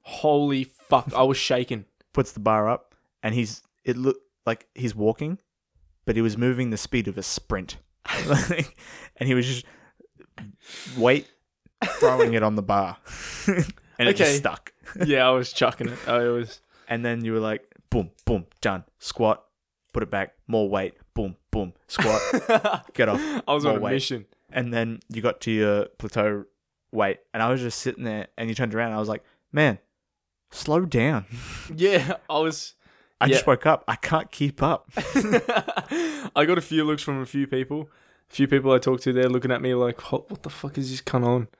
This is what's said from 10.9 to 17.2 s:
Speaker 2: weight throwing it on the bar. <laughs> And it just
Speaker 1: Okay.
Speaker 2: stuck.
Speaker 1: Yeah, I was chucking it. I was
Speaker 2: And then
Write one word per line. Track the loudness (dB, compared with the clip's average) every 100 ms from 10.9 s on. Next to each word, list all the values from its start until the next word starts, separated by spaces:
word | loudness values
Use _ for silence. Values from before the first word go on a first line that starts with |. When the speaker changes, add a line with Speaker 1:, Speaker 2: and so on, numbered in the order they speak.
| 2
Speaker 2:
weight | 4 4 0 _ _ _ _ _ -6 2
throwing | 4 4 4
it | 4
on | 2 0
the |
bar. | 0 0 0 -6 -16 -14 -12 -4 -2
<laughs> | 0 -2 -8 _ 0
And | 2
it | 4
just | 4
Speaker 1:
Okay. | 4
Speaker 2:
stuck. | 0 -4 -10 -20 -16 -2 2
Speaker 1:
Yeah, | 4 6
I |
was | 4 0
chucking | 0 0 0 -6
it. | -6 -2
I | 0 2
was | -2 -4 -12 _ _ -8
Speaker 2:
And | -4
then | -4 -4